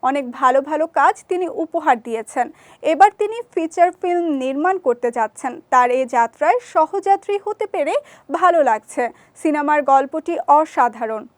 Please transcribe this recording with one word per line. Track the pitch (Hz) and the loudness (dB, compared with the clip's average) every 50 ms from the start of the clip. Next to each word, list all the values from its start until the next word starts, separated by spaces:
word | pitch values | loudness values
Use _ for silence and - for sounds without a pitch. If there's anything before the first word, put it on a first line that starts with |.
| - | -2
অনেক | 254 269 285 269 240 | -2 0 2 2 0
ভালো | 240 - 277 254 262 269 | 0 2 2 4 4 4
ভালো | 277 294 311 302 311 | 2 0 -2 -2 -2
কাজ | 330 _ 302 277 339 427 - - _ | -2 _ 2 4 4 2 0 -4 _
তিনি | 381 349 370 339 | -4 -2 -2 -4
উপহার | - - 330 311 _ 339 302 311 262 233 | -4 -6 -6 -4 _ -4 0 0 0 0
দিয়েছেন। | 220 240 226 226 220 - - 269 240 - - _ _ _ - _ - | 0 -8 -8 -8 -8 -8 -4 -4 -4 -4 -6 _ _ _ -20 _ -2
এবার | - 320 294 381 415 403 _ | -2 4 4 4 4 4 _
তিনি | 427 415 440 466 480 _ _ | -6 -6 -4 -8 -12 _ _
ফিচার | 370 320 330 - - 349 359 | -6 -6 -4 0 2 2 2
ফিল্ম | 359 _ - 359 349 349 339 | 2 _ -4 -2 -2 -2 -2
নির্মাণ | 330 294 269 254 262 269 277 302 359 381 381 | -2 -2 -2 -4 -4 -4 -2 -2 -2 -2 0
করতে | - 269 240 240 - 240 | -2 -2 -2 -2 -2 -6
যাচ্ছেন। | 240 254 226 214 _ - - 262 240 - - _ | -2 -2 -4 -4 _ -8 -10 -10 -10 -10 -8 _
তার | - 254 247 247 | 2 2 2 2
এ | 247 262 262 | 0 -2 -2
যাত্রায় | 247 - 247 233 233 _ _ 294 311 415 494 | -2 0 0 0 0 _ _ 0 0 0 0
সহযাত্রী | - - - 349 311 311 - 403 381 392 392 392 - - 403 403 - | -2 -4 0 0 0 0 -2 -6 0 0 0 0 0 -6 -6 -6 -4
হতে | 415 427 _ 427 | -8 -8 _ -8
পেরে | 415 - - 285 285 370 571 587 - - - _ _ 277 | -8 -4 -4 -4 -2 -2 -4 -6 -8 -20 -20 _ _ -6
ভালো | - - - 339 339 294 | 0 2 2 4 4 2
লাগছে। | 254 214 214 _ _ - - 247 233 - _ _ _ _ | 2 0 -2 _ _ -6 -6 -6 -6 -6 _ _ _ _
সিনেমার | - - 320 294 302 294 285 302 302 285 | -6 -4 -2 -2 -2 -2 0 0 0 2
গল্পটি | 254 269 269 269 269 - 320 311 - 339 - - - | 4 2 2 2 0 -6 -8 -6 -6 -8 -6 2 4
অসাধারণ। | 277 294 320 311 - - 254 240 226 226 240 220 220 220 214 - _ | 4 4 4 0 0 0 0 0 0 -6 -8 -8 -8 -8 -10 -14 _